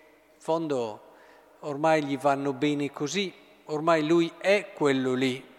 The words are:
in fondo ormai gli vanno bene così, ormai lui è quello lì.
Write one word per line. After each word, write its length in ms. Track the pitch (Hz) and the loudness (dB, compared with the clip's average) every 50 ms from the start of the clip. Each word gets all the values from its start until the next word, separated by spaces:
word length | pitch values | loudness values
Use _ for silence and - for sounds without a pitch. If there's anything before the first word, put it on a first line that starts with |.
| _ _ _ _ _ _ _ | _ _ _ _ _ _ _
in 60 | _ | _
fondo 680 | - - 160 165 165 151 139 123 117 110 104 113 - - - - - - - - _ _ _ _ | -4 -4 -2 -2 -2 -2 -2 -2 -4 -4 -8 -12 -18 -20 -20 -20 -20 -20 -20 -20 _ _ _ _
ormai 440 | - 151 139 143 156 160 160 156 147 | -10 -8 -6 0 2 2 2 2 2
gli 140 | 139 139 | -2 -4
vanno 360 | 127 135 143 139 139 139 143 135 | 0 2 2 2 2 0 -4 -2
bene 380 | 127 151 147 147 143 143 135 | 0 0 0 0 0 -2 -4
così, 400 | - - 151 139 156 202 196 175 - - - - - _ _ | -4 -6 -6 -4 -2 -4 -4 -4 -6 -14 -20 -20 -20 _ _
ormai 400 | - 156 147 160 170 165 160 151 | -8 -6 -2 2 2 2 2 4
lui 260 | 156 170 170 165 170 - - | 2 2 2 2 0 -4 -4
è 320 | - 185 202 202 - - - | 2 2 2 2 2 -6 -6
quello 400 | - 151 143 135 131 131 131 127 | 0 2 2 2 2 2 0 0
lì. 340 | 127 135 131 127 135 - - - | 0 0 -2 -2 -4 -10 -18 -20